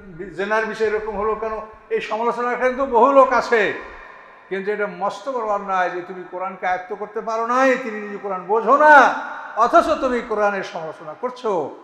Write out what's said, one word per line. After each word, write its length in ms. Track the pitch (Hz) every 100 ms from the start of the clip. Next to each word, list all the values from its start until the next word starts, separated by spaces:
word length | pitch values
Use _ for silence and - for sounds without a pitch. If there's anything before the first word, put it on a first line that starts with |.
| 196 160
বি-, 160 | 185
জেনার 320 | 160 202 220 214
বিষয় 200 | 208 214
এরকম 300 | 208 214 196
হলো 180 | 220
কেন, 260 | 208 220 214 - - -
এই 100 | 220
সমালোচনা 540 | - 214 233 226 240
কিন্তু 320 | 240 247 247 269
বহু 260 | 240 254
লোক 200 | 277 262
আছে। 400 | 240 - 233 185 - - - - - - - -
কিন্তু 220 | 190 196
এটা 160 | 208 202 175
মস্ত 300 | 196 196 277
বড় 160 | 254
অন্যায় 460 | 220 202 196 190 180
যে 120 | 175
তুমি 220 | 175 185 180
কোরআনকে 360 | 180 185 190 190
আয়ত্ত 280 | 180 -
করতে 260 | 202 208 226
পারো 260 | 214 226 233
নাই, 280 | 254 269
তুমি 260 | 247 240 214
নিজে 180 | 208 202
কোরআন 240 | 202 185 180
বোঝো 300 | 226 208 277
না, 380 | 302 285 233 - - - - -
অথচ 440 | 240 330 311 302
তুমি 200 | 262 247 -
কোরআনের 340 | 208 208 196
সমালোচনা 520 | 170 180 160 - 156 151
করছো। 560 | 247 - 220 185 131 -